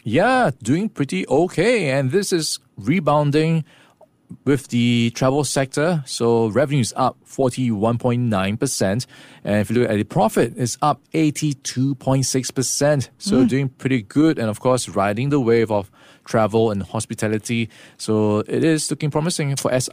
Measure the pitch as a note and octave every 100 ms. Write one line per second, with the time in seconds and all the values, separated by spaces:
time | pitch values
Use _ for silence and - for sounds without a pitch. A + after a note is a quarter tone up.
0 | - B2 A3+ C4 G#3 - A2+ D#3 A3 -
1 | C#3 F#3 - C#3+ F3 - G#3 B3 D3+ C3+
2 | C3 F3+ G3 F3+ D3+ - _ - G2+ F#3+
3 | D3 D3 D3 D3 D#3+ E3 - _ _ _
4 | _ _ - - - C#3 - A#2+ A#2+ A#2+
5 | A#2 - C3 C#3+ C#3 C#3+ C3+ - D#3+ E3
6 | C3+ - A#2 A#2 A2+ G#2 D3 C#3+ A2 -
7 | B2+ - - - C3 - B2+ G#2 A2+ A#2+
8 | B2+ A#2+ A#2+ G2+ F#2+ A2+ C#3 - G2 A2+
9 | - - - - - G#2 G2+ A2+ A#2 G#2
10 | G#2+ D#3+ A3 G#3+ C#3+ - A#2+ - D3+ C#3+
11 | _ D#3+ D#3 C#3+ D3+ C3+ - - C3+ C#3
12 | - C3+ C3 C3+ B2 - A#2+ - C#3+ D3
13 | - - G3 A3+ B3+ C#3 C3+ - B2+ C3
14 | G2 C#3+ D#3+ D3+ A2+ G#2+ B2+ B2+ - F2+
15 | G2 G#2 C#3 D3 A#2 A#2 A2 G#2 G2+ _
16 | - - - A#2 G#2+ A2+ A2+ G2+ F#2 A2+
17 | - A2+ G#2+ G#2+ - A#2 A2 - - -
18 | - A2 G#2+ G#2+ - B2 D3+ D#3 - D3+
19 | D3+ D3+ D#3+ - C#3+ C3+ - B2+ -